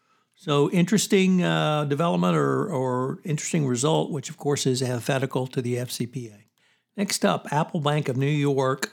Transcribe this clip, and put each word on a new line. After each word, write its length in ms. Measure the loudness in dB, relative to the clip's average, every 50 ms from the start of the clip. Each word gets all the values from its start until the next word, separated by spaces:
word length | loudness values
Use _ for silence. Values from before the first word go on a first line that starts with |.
| _ _ _ _ _ _ _
So 360 | _ -2 0 2 4 4 4
interesting, 720 | 4 2 4 4 2 2 2 4 4 4 4 4 4 2 2
uh, 400 | 2 2 2 2 2 0 0 0
development 540 | -2 -2 0 0 0 0 2 2 2 2
or, 280 | 2 2 2 0 0 -2 -2
or 480 | -2 -2 -2 -2 -2 -2 -2 -4 -6 -6 -6
interesting 420 | -4 -4 -4 -4 -2 -2 0 0
result, 420 | 0 0 0 0 2 2 2 0 -2
which 200 | -4 -8 -8 -10
of 80 | -12
course 280 | -6 -4 -2 -2 0 0
is 160 | 0 0 0
antithetical 640 | -2 -2 -4 -4 -2 -2 0 0 -2 -2 -2 -4 -4
to 140 | -4 -4 -6
the 160 | -4 -4 -4
F 140 | -4 -4 -6
C 160 | -6 -6 -6
P 220 | -6 -8 -10 -12 -14
A. 160 | -16 -20 _ _ _ _ _ _ _ _ _ _ _
Next 300 | -4 -2 -2 0 2 2
up, 260 | 2 2 0 -2 -2
Apple 300 | 0 0 0 0 -2 -2
Bank 260 | 0 0 0 0 0
of 80 | -2 0
New 100 | 0 0
York, 640 | 0 0 2 0 0 2 2 0 0 0 -2 -6 -6